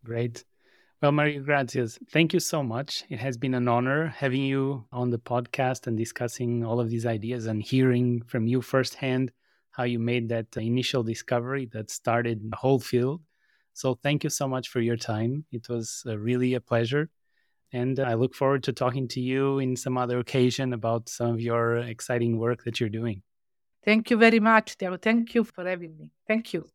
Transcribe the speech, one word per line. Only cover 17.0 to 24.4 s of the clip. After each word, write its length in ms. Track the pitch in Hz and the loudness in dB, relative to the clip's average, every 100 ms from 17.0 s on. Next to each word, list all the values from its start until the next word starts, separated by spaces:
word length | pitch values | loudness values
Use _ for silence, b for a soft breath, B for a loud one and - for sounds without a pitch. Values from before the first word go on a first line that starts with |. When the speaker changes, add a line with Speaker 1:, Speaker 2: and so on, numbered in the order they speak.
| 156 _ _ _ _ _ _ | -2 _ _ _ _ _ _
Speaker 1:
And 260 | 123 127 131 | -4 -2 0
I 140 | 135 | 0
look 200 | 113 127 | 2 0
forward 300 | - 135 139 | 2 2 2
to 100 | - | 0
talking 340 | 120 127 127 127 | -2 -2 0 -4
to 100 | 127 | -4
you 400 | 127 131 139 135 | -2 0 2 0
in 160 | 131 127 | 0 -2
some 220 | - 127 | -2 -2
other 200 | 123 123 | 0 -2
occasion 520 | 117 139 127 120 131 | 0 4 4 2 -2
about 380 | 123 113 117 117 | -2 0 -2 -4
some 220 | - 120 | -4 -2
of 100 | 117 | 0
your 380 | 117 117 117 117 | 0 0 2 0
exciting 600 | 120 113 - 123 117 113 | -2 -8 -4 0 2 2
work 240 | 117 120 | 0 -2
that 160 | - - | -4 -2
you're 100 | 117 | -2
doing. 320 | 110 117 98 _ _ _ _ _ _ | -2 -4 -6 _ _ _ _ _ _
Speaker 2:
Thank 260 | - 214 220 | 2 2 4
you 80 | 233 | 6
very 220 | 226 | 8
much, 380 | 226 | 8